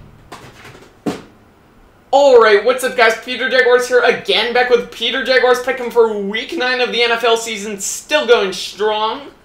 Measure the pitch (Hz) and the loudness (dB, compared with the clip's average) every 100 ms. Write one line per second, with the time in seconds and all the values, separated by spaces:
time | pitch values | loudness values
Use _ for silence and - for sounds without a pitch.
0 | - - - - - - - - - _ | -20 -20 -20 -20 -20 -20 -20 -20 -20 _
1 | - - - _ _ _ _ _ _ _ | -10 -10 -12 _ _ _ _ _ _ _
2 | _ 277 285 240 220 202 254 254 254 247 | _ 2 6 6 6 4 2 -2 -4 2
3 | 226 226 247 240 247 254 240 247 247 285 | 2 0 -6 -6 -2 0 2 2 2 2
4 | 233 196 - 185 240 240 247 240 - - | 2 0 -2 -2 0 -2 2 0 -2 -8
5 | 233 254 247 254 247 247 - 254 240 233 | -6 -4 0 2 2 2 -2 -6 -2 0
6 | 226 208 196 220 269 330 254 247 240 233 | 0 0 -6 -6 -8 -4 -4 -2 -2 0
7 | 233 226 233 226 233 214 208 196 - - | 0 0 0 0 -2 -8 -8 -8 -10 -10
8 | - 302 233 233 196 - - 180 214 214 | -4 -2 2 2 2 -6 -10 -4 -4 -2
9 | 214 269 285 - | -4 -6 -12 -20